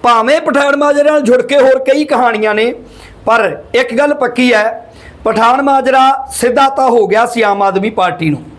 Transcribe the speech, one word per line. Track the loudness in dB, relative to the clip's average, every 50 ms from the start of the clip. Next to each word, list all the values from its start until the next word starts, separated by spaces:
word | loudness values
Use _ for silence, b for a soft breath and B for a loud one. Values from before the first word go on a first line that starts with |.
| 2
ਭਾਵੇਂ | 2 2 2 2 2 0 0
ਪਠਾਨ | 0 -2 0 0 0 0 0
ਮਾਜਰੇ | 0 0 0 2 2 2 2
ਨਾਲ | 2 2
ਜੁੜ | 2 2 2 0
ਕੇ | 0 0 2
ਹੋਰ | 2 4 4 2 2
ਕਈ | 2 0 0 0 0
ਕਹਾਣੀਆਂ | -2 0 0 0 0 0 -2 -2 -2 0
ਨੇ, | 0 -2 -2 -4 -8 B B B B B B B B -2
ਪਰ | 0 0 0 0 -2 -6 -8 -14 -4 -2
ਇੱਕ | -2 -2 -2 -2
ਗੱਲ | -2 0 0 0
ਪੱਕੀ | -2 -2 -4 -2 0 0 2 2
ਹੈ, | 2 0 -2 -6 -8 -16 B B B B B B B -6
ਪਠਾਨ | -4 0 2 2 2 2 0
ਮਾਜਰਾ | 0 0 0 0 0 2 2 2 2 2 0 -2 -6 -10
ਸਿੱਧਾ | -8 -4 -2 0 2 2 0 0
ਤਾਂ | 0 0 0 2
ਹੋ | 2 2 2
ਗਿਆ | 2 2 0 0
ਸੀ | 0 -2 -2
ਆਮ | 0 0 0 0 0
ਆਦਮੀ | 0 0 -2 -4 -4
ਪਾਰਟੀ | -2 -2 -2 -2 -2 -4 -4 -4
ਨੂੰ। | -4 -4 -8 -18 -20